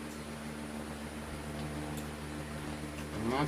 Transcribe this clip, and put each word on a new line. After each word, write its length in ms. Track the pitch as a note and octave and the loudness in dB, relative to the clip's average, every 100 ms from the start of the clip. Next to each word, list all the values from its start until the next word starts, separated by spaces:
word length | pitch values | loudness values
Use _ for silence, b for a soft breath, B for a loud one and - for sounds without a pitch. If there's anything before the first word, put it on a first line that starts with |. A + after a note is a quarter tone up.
| D2 - - - D2+ - D2+ D2+ D2 D2 D2+ D2+ D2+ D2+ D2+ D2 D2+ D2+ D2+ D2+ D2 - D2 - D2+ D2+ D2 D2+ D2+ D2+ - F2 | -4 -4 -4 -4 -4 -4 -2 -2 -2 -2 -2 -4 -2 -2 -2 0 0 0 0 0 0 -2 -2 -2 -2 -2 -2 -2 -2 -2 0 2
মা 280 | A2+ C3+ | 6 6